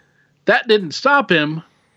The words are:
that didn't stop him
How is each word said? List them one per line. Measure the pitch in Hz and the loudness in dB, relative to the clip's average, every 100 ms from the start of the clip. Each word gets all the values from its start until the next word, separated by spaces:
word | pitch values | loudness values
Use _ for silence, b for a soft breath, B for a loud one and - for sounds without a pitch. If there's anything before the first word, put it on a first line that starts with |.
| _ _ _ _ - | _ _ _ _ -2
that | 226 - | 0 2
didn't | 214 165 | 0 -2
stop | - 269 285 214 | -4 0 2 2
him | 165 147 160 - _ _ | -2 -2 -6 -12 _ _